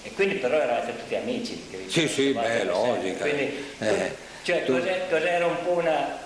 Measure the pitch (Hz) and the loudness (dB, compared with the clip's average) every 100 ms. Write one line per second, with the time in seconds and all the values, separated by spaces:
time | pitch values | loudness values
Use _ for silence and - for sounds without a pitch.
0 | 107 - 196 123 123 151 135 117 - - | -12 0 0 2 2 2 2 2 0 -6
1 | - 104 110 123 - 85 - 95 95 170 | -4 -4 -2 -4 -4 -8 -10 -12 -2 0
2 | 151 - 139 123 113 117 95 87 120 110 | 0 2 2 4 2 2 2 2 2 2
3 | 95 92 - 143 131 - - - 107 98 | -2 -2 0 0 -2 -4 -10 -4 0 2
4 | 92 - - - - 170 - 131 175 185 | 0 -4 -14 -10 -2 0 2 2 2 -2
5 | 185 160 170 175 170 170 175 175 165 147 | 0 0 2 2 2 0 0 2 2 2
6 | - - | 0 -6